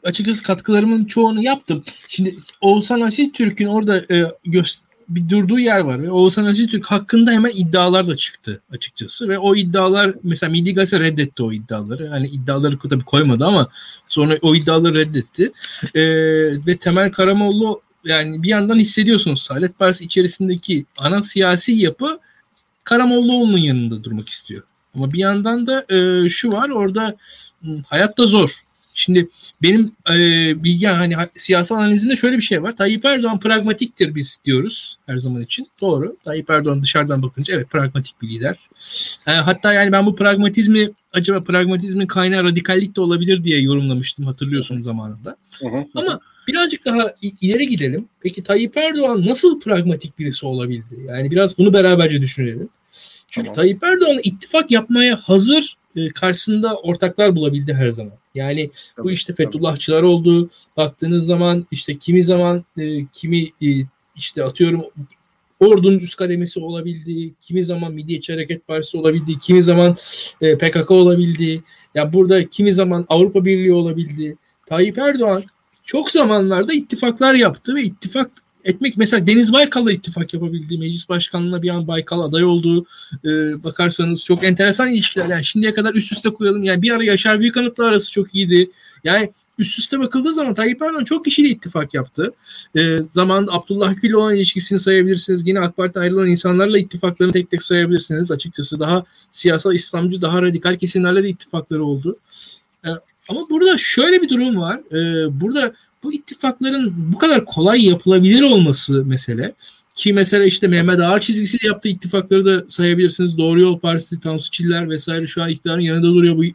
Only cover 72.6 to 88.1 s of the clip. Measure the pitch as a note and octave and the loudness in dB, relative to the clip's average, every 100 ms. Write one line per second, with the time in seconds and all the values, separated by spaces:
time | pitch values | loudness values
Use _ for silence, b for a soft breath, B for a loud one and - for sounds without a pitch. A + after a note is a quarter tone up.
72.6 | G3+ F#3 F#3 F3 E3+ E3 F#3+ G3 F#3 F#3+ | 2 2 2 0 2 4 4 4 2 2
73.6 | F#3 F3 E3+ E3 D#3 D3 D3+ D3+ _ _ | 2 2 0 -4 -6 -8 -10 -10 _ _
74.6 | - E3 G3 G3 C#4+ C4+ G#3+ F#3+ G3 _ | -6 0 0 0 -4 0 0 -2 -6 _
75.6 | _ _ - C#4 D4+ E4 A#3 G#3 F#3+ F#3 | _ _ -6 -6 0 0 2 2 2 0
76.6 | B3 D4+ C#4+ A3+ A#3+ A#3 C4 C4 A3 - | 0 -2 -4 -4 -4 2 2 4 2 0
77.6 | - C#4+ G#3+ - F#3 C4 B3+ _ _ _ | -6 -4 -4 -6 -8 -6 -6 _ _ _
78.6 | F#3+ F3+ C4+ G3+ G#3+ A3+ E3+ A3+ A3 C4 | -4 -2 -4 -2 0 2 4 4 4 4
79.6 | C#4+ B3+ A3+ F#3 - F3 E3 E3 E3+ E3 | 2 2 0 -2 -6 -8 -6 -6 -6 -8
80.6 | D3+ E3 D#3+ E3+ - F3 - F3 F3 F3 | -8 -8 -6 -8 -6 -6 -4 -4 -4 -4
81.6 | F3 F3 E3 E3 D#3+ E3+ D#3 D#3+ F3+ F3 | -4 -4 -4 -6 -4 -4 -2 0 2 2
82.6 | E3+ E3+ F3 B B B D#3 D#3 D3+ D3+ | 2 0 -2 B B B -4 -2 -4 -6
83.6 | D#3+ D#3+ F3 E3+ E3 E3 - F3 F#3+ F3+ | -8 -2 -2 0 -2 -2 -2 0 2 2
84.6 | G3 G3+ B3+ A#3 - F#3+ F3 E3+ C#3+ G#3+ | 2 2 0 0 -2 -2 -2 -4 -2 -2
85.6 | G#3+ G#3+ G#3+ A3 G#3+ - A3 - G3+ G#3 | 0 0 -2 -2 -4 -4 -4 -2 -2 0
86.6 | F#3+ F3+ A3+ A#3 A3 G3 A3 G#3+ A#3 A#3+ | 0 0 0 0 0 2 2 2 0 0
87.6 | A#3+ A#3 A#3 G#3 G#3 | -4 0 0 0 0